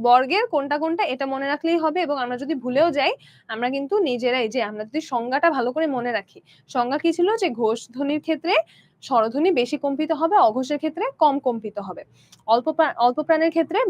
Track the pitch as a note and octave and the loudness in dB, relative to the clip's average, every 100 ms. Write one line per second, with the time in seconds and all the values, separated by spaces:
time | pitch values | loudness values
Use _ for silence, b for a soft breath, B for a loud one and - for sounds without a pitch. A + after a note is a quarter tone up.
0 | A#3+ B3 C4 F#4+ A#4+ D4 C#4 D4 D#4+ F4 | 4 4 4 0 0 -2 0 -2 -2 -2
1 | G#4 C4 C4+ C4+ C#4 D4 E4 E4+ D#4 E4+ | -2 -2 -4 -2 -4 -2 0 2 0 0
2 | D4+ C#4+ B3 B3 C#4 C#4 B3 B3+ E4+ C#4 | -2 -2 -4 -4 -4 -4 -2 2 2 2
3 | D#4 C5 b b - A3 B3 C#4 C#4 G#4 | 0 -2 b b -12 -4 -2 -2 -2 0
4 | D#4 B3 A#3+ B3+ A3 B3 G#3 G#3+ G#3+ D#4 | 0 0 0 0 -2 -2 -4 -6 -6 -6
5 | D#4 A#3 A#3+ C#4 E4+ C#4 A#3+ C#4+ D#4+ B3+ | -4 -4 -2 0 2 2 -2 -2 -2 -2
6 | A#3+ G#3+ - - b b _ B3+ A#3+ D4 | -2 -4 -8 -20 b b _ -2 -2 0
7 | E4+ E4 F4+ A4+ F4 A3+ A3 A3 - B3+ | 0 2 0 2 -2 0 -2 -2 -6 -6
8 | C#4+ D4+ D#4+ D#4 E4 C5 - b b b | -4 -4 -2 -4 0 0 0 b b b
9 | - A#3+ A3+ C4 F4 C#4 B3 C#4+ C#4 C#4 | 0 2 2 2 2 2 0 -2 -4 -2
10 | D#4 D4 E4 G4+ C#4 A#3 C4 D4 D#4 E4 | -2 0 2 4 4 2 -2 -2 -4 -4
11 | B4+ - D4+ C#4 B3+ A3+ G#3 G3+ F#3+ E3 | -6 2 2 2 -2 -4 -6 -10 -10 -12
12 | - b b b - A#3 C#4 D#4+ D4+ - | -16 b b b 0 2 2 0 0 2
13 | A#3+ B3+ D4+ D#4+ E4 E4 D4+ F#4 A4+ | 2 2 0 2 2 2 0 0 2